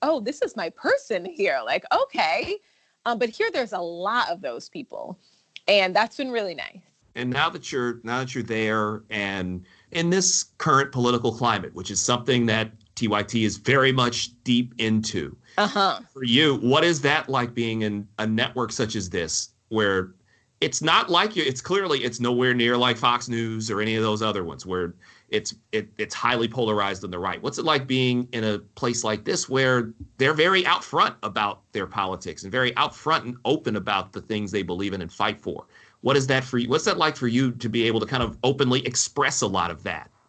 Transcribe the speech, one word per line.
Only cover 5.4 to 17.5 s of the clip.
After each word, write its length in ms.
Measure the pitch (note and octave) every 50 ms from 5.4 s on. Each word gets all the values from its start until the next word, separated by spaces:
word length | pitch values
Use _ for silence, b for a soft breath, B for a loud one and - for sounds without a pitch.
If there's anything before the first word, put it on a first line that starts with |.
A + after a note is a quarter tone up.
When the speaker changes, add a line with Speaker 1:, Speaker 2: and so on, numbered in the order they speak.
| B B B B - -
Speaker 1:
And 260 | G3+ G3+ F#3+ F#3 F#3
that's 220 | G3+ A3 A#3 -
been 140 | - C#4 C4
really 240 | B3 A#3 G#3 F#3+ E3
nice. 240 | C#3 D#2+ G1+ - F3+ - _ _ _ _ _ _
Speaker 2:
And 160 | A#2+ B2 B2+
now 200 | B2+ C#3 D3+ E3+
that 200 | F3 E3 B2+ -
you're, 300 | - C3+ B2 A#2+ A#2 A#2+ A#2
now 160 | A2 A#2+ B2+
that 140 | C3 B2+ -
you're 80 | C3 A2
there 580 | G#2 A2+ A2 A2 G#2+ A2 A2 G#2+ G#2 G#2+ G#2+ - _
and 540 | A2 G#2+ G2+ G2 G2 G2 F#2 F2+ F2+ F2+ F2+ b b b b b
in 180 | b D#3+ E3+ E3+
this 340 | F3+ G3 F#3 - - - - - _ _
current 340 | - D#3+ C#3+ C3+ C#3 C#3 -
political 400 | B2+ B2 A#2+ B2 A#2 A2+ A#2+ A2
climate, 420 | A#2 B2 A#2 A2 G2+ F2 - -
which 160 | F2 F#2 -
is 100 | G2+ -
something 460 | - - B2 A#2+ A#2 - C3 B2 A#2+
that 240 | A#2 G#2+ A2+ A2 A2 - - - _ _
T 120 | - A#2+ G#2+
Y 140 | G2+ G#2 G2+
T 220 | - - A#2 A2
is 140 | G#2+ F#2+ -
very 340 | - - C3+ C#3 C3 C3 C3
much 380 | C3 B2 A#2+ A#2+ A#2 - - - _ _
deep 280 | B2+ B2 A#2+ B2 B2 - -
into, 580 | A2+ A2 A2 A2 G#2 - - F#2+ D2+ C2 - - B B B B
Speaker 1:
Uh-huh. 420 | G#3 G#3 - G#3 G3 F#3 C#3+ - - - _
Speaker 2:
for 120 | C3+ C3
you, 320 | A#2+ A2+ C3 D#3 D3+ C#3
what 280 | G#2+ G#2+ B2 C3+ D#3 E3
is 160 | E3+ E3+ C#3+ C3
that 260 | D#3 D3+ D#3 - -
like 260 | C3 B2+ A#2+ A#2